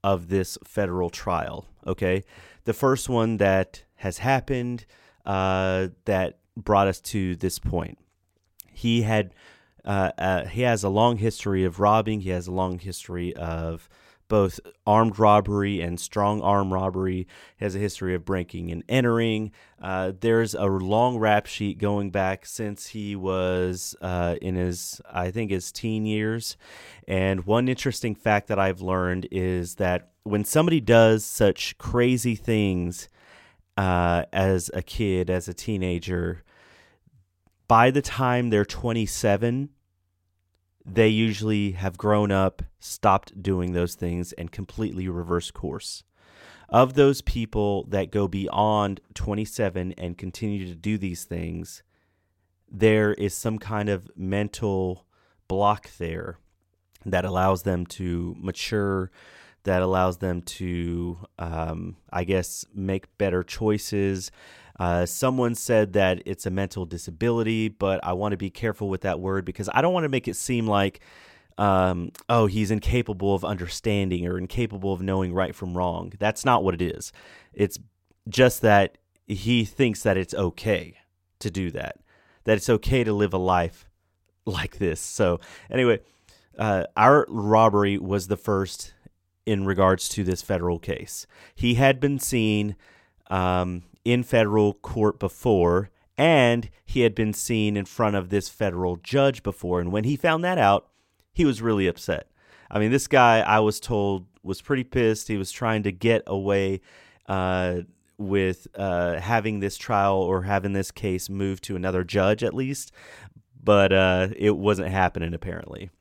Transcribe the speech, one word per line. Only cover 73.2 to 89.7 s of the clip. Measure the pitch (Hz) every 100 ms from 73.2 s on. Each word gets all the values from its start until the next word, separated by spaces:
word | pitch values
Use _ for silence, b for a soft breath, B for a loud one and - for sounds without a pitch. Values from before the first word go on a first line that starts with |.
| 98
of | 98 82
understanding | 95 87 - 113 101 95 90 87
or | 90
incapable | 90 - 113 101 98
of | 92
knowing | 95 95 92
right | 90 92 -
from | 92 87
wrong. | 90 85 90 -
That's | 104 -
not | 139 120
what | 95
it | 85
is. | 87 - - B B B B
It's | - 101 - - _ _ _ -
just | 104 127 -
that | 110 101 98 _ _ _ -
he | 101 107 120
thinks | 107 - 127 104
that | 110 95
it's | 90
okay | - 92 - 110 92 78 - _ _ _ _
to | 107
do | 90 90
that, | - - - _ b b b
that | - 107
it's | -
okay | 110 - 131
to | 110
live | 104 101
a | 92
life | 92 90 85 - - _ _ _ _ _ -
like | 87 73 -
this. | 92 80
So | - - 95 87 B B B
anyway, | 123 123 104 b b b b b -
uh, | 110 95 - -
our | 117 143 -
robbery | 113 104 110 113 101 101 98
was | 92 98 92
the | 101
first | - 98 95 - - - - _ _ _ -
in | 101
regards | 98